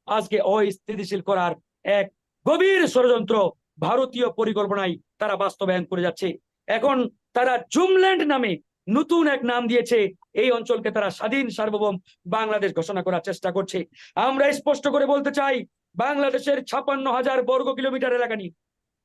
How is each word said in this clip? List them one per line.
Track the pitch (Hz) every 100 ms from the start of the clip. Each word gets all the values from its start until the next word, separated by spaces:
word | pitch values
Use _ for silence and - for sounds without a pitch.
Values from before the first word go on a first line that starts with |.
| -
আজকে | 214 - 208
অস্থিতিশীল | 185 208 202 190 - 214 190 196
করার | 180 196 175 160 _ _
এক | - 202 196 _ _ _ -
গভীর | 320 370 381 302
ষড়যন্ত্র | 247 247 240 190 226 180 - _ _
ভারতীয় | 156 240 262 247 240
পরিকল্পনায় | - 220 208 196 202 190 170 _ _
তারা | 214 196
বাস্তবায়ন | 196 - 190 180
করে | 190 185
যাচ্ছে। | 175 170 185 160 _ _ -
এখন | 220 254 262 233 - _
তারা | - 254 240 240
জুমল্যান্ড | 285 370 370 381 370
নামে | 302 269 233 185 - _ -
নতুন | 233 311 339 302
এক | 277
নাম | 240 240 240
দিয়েছে, | 240 240 240 196 - _
এই | - 254
অঞ্চলকে | 233 226 226 220
তারা | 220 202
স্বাধীন | 180 220 269 247
সার্বভৌম | 214 214 208 208 185 - _ 175
বাংলাদেশ | 220 220 214 196
ঘোষণা | 170 165 196
করার | 180 175
চেষ্টা | 196 180 190
করছে। | 175 190 190 160 _ -
আমরা | - 240 269 277
স্পষ্ট | 277 302 285 285
করে | 285 269
বলতে | 285 285
চাই, | 294 277 254 190 _ _
বাংলাদেশের | 170 254 285 277 254 277 277
ছাপ্পান্ন | 262 254 269 277 262
হাজার | 240 254 262
বর্গ | 247 254 247
কিলোমিটার | 269 269 254 254
এলাকা | 240 240 220
নিয়ে, | 180 - _ _ _ _